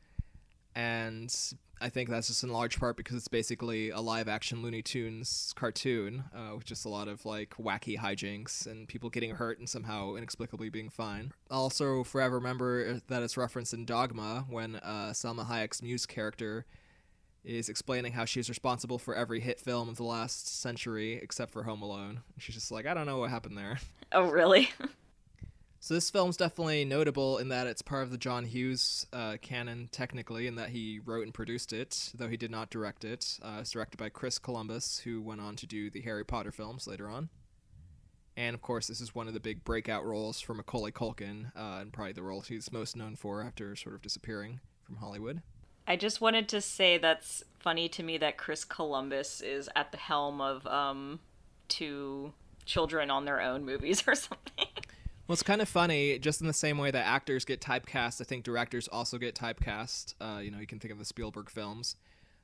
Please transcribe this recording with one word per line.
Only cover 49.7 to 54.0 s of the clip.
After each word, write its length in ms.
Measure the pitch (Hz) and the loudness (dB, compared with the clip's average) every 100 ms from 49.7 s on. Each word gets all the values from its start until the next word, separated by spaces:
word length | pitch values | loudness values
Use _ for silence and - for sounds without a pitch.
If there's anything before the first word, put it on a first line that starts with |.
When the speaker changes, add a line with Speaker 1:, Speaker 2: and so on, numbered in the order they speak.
| 147 | 0
Speaker 2:
at 160 | 147 | 0
the 60 | 151 | -2
helm 440 | - 151 143 143 | 0 2 2 0
of, 260 | 135 131 - | 0 0 0
um, 540 | 143 139 139 139 156 - - - - - | 2 2 0 -6 -10 -12 -20 -20 -14 -4
two 640 | - 156 143 139 139 139 - - - - | -2 -2 -4 -6 -6 -8 -12 -20 -16 -2
children 420 | 190 160 160 143 | 2 4 4 4
on 160 | 139 143 | 4 4
their 160 | 139 | 2
own 240 | 113 131 139 | 2 0 0
movies 380 | 139 143 202 | -2 4 4